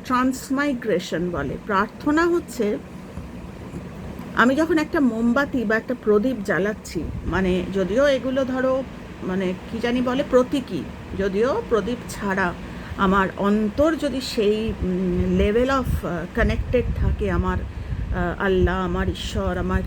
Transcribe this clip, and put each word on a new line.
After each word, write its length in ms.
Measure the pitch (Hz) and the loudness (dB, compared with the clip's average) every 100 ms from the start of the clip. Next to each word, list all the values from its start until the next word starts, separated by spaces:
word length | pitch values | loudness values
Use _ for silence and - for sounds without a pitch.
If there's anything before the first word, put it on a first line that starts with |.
| - | 0
ট্রান্সমাইগ্রেশন 1200 | 247 262 254 - 269 294 240 220 175 - 165 175 | 2 2 -2 -2 -2 0 0 0 0 0 -2 -2
বলে। 280 | 165 143 - - | -2 -4 -6 0
প্রার্থনা 600 | 196 214 - 294 302 349 | 0 0 -2 0 2 4
হচ্ছে, 520 | 339 - - 208 277 - - - - - - - - - - - - - - - - | 2 -2 -2 -2 -2 -6 -14 -14 -12 -12 -12 -12 -12 -12 -12 -12 -12 -12 -10 -2 2
আমি 200 | 233 277 | 4 4
যখন 220 | 320 320 | 2 2
একটা 220 | 302 330 | 2 2
মোমবাতি 640 | 254 220 233 254 285 262 214 | 2 2 2 2 0 0 0
বা 100 | 220 | 0
একটা 200 | - 247 | 0 -2
প্রদীপ 320 | 214 208 262 220 196 | 2 4 2 -2 -2
জ্বালাচ্ছি, 580 | 165 208 214 - 170 - - - | 0 0 -4 -8 -6 -6 -6 -2
মানে, 380 | 175 190 180 180 | 0 2 0 0
যদিও 340 | 190 185 226 285 | -2 0 4 4
এগুলো, 380 | 262 262 262 254 | 2 0 0 0
ধরো, 380 | 254 262 262 254 - - - | 0 2 0 -2 -10 -14 -10
মানে, 300 | - 185 185 185 - | -4 -2 -2 -4 -6
কি 80 | 226 | -4
জানি 200 | 240 247 | 0 0
বলে, 220 | 254 262 285 | 0 0 4
প্রতীকী, 540 | 254 254 285 - 165 - - - 95 | 4 4 0 -2 -6 -6 -10 -8 -4
যদিও 440 | 98 196 254 440 - | 0 2 2 0 0
প্রদীপ 280 | 214 196 240 - | 0 0 -4 -6
ছাড়া 440 | - 202 190 180 165 - - - - | -6 -2 0 0 -2 -10 -10 -8 0
আমার 300 | 190 196 190 - | 4 4 2 2
অন্তর 580 | 202 214 214 240 311 311 | 2 2 2 4 4 4
যদি 260 | 285 262 | 0 -2
সেই, 520 | - 247 208 214 220 190 | -4 0 2 2 0 -2
উম, 580 | 185 180 185 180 185 185 | -2 0 0 2 2 4
level 280 | 202 220 254 | 4 4 4
of, 400 | 269 247 - 175 | 2 0 -2 -2
আহ, 180 | 170 175 233 | -4 -4 0
কানেক্টেড 500 | 226 247 - 247 - - | 2 2 0 0 0 0
থাকে 360 | - - 202 | 0 0 0
আমার, 260 | 175 185 180 | 0 0 0
আহ, 800 | - - - - - 185 175 - | -4 -8 -6 -4 -2 -2 -2 0
আল্লাহ, 440 | 196 185 175 185 180 | 2 4 4 2 0
আমার 240 | 180 180 | 0 -2
ঈশ্বর, 480 | - - 208 190 180 | -2 -4 -2 -2 -2
আমার 240 | 185 185 | 0 0